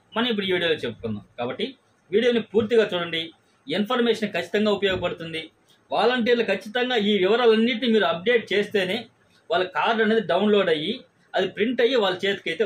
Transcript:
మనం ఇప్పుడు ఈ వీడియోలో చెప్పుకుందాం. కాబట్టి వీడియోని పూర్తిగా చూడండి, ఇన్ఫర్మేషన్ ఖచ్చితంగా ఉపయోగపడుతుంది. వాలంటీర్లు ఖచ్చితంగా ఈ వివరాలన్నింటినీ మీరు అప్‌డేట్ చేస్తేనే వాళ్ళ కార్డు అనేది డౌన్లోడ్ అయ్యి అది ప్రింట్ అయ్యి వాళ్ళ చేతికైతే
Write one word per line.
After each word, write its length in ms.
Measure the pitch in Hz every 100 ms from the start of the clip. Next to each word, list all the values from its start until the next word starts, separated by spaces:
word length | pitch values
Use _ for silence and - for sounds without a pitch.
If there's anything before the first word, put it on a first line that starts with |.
| _ 220
మనం 140 | 247
ఇప్పుడు 140 | 208 190
ఈ 20 | 180
వీడియోలో 220 | 170 147 123
చెప్పుకుందాం. 400 | 110 117 104 - -
కాబట్టి 260 | 120 - 240 - _ _ _
వీడియోని 320 | 190 240 240 -
పూర్తిగా 320 | 202 214 226 208
చూడండి, 320 | 175 170 165 165 - _ _ - 202
ఇన్ఫర్మేషన్ 560 | 208 247 233 214 202 175
ఖచ్చితంగా 340 | 170 208 214 196
ఉపయోగపడుతుంది. 640 | 196 185 175 165 165 160 160 _ _ _ _
వాలంటీర్లు 500 | 151 214 254 233 240 202
ఖచ్చితంగా 460 | 196 214 247 247 247 202
ఈ 40 | 208
వివరాలన్నింటినీ 680 | 185 233 233 220 226 262 254 220
మీరు 100 | 180
అప్‌డేట్ 340 | 170 185 240 -
చేస్తేనే 440 | 190 196 208 180 220 233 _ _ _ _
వాళ్ళ 140 | 170 180 151
కార్డు 260 | 185 226 220
అనేది 160 | 226 170
డౌన్లోడ్ 400 | 170 214 202 175
అయ్యి 200 | 156 156 254 - _ _ 165
అది 100 | 190 180
ప్రింట్ 260 | 220 247
అయ్యి 140 | 240 262
వాళ్ళ 120 | 196 180
చేతికైతే 420 | 196 196 - 160